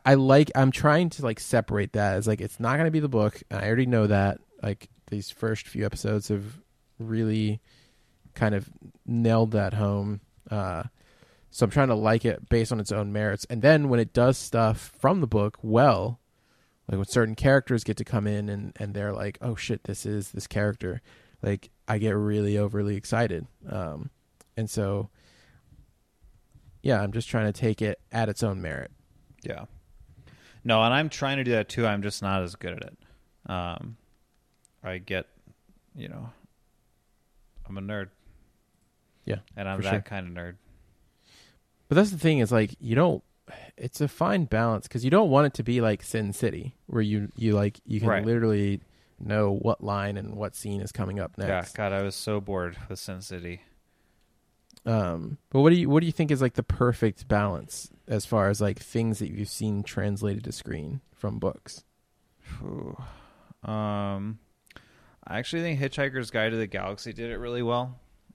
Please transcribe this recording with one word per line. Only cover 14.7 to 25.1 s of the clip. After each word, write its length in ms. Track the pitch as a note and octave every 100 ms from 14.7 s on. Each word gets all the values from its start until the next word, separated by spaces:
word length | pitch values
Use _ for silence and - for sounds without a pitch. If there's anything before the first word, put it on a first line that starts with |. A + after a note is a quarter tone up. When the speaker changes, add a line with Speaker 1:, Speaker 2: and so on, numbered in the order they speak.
| A#2 - -
Speaker 1:
from 220 | C3+ F#3+
the 60 | B2
book 320 | G#2+ G#2 -
well, 560 | A2 A2+ C#3+ G2 G#2+ A#2+ _ _ _ _ _ _ -
like, 80 | G2
when 80 | G2
certain 280 | B2 A2
characters 500 | A2 C#3 C3+ - A#2
get 120 | - -
to 60 |
come 220 | - A2+ G#2
in 220 | G#2 G#2
and, 240 | G2+ G#2 -
and 140 | G#2
they're 180 | G2+ G#2
like, 260 | G#2 G2+ -
"Oh 120 | -
shit, 300 | - - G#2+
this 220 | - G#2+ G#2
is 240 | G#2 G2
this 160 | G2 -
character," 540 | G2+ G#2 A2 F2+ A#2+ - - _ _
like, 280 | - G2 - _ -
I 120 | G#2+
get 140 | G#2+
really 440 | G#2 G#2 G#2 G#2 G#2
overly 380 | G#2 G#2 G#2 G2+
excited. 500 | - A2 A2+ E2+ - _ -
Um, 420 | G2+ E2 D2+ - - _ _ _ A2+
and 100 | A2
so, 400 | A2 G2 G2+ G#2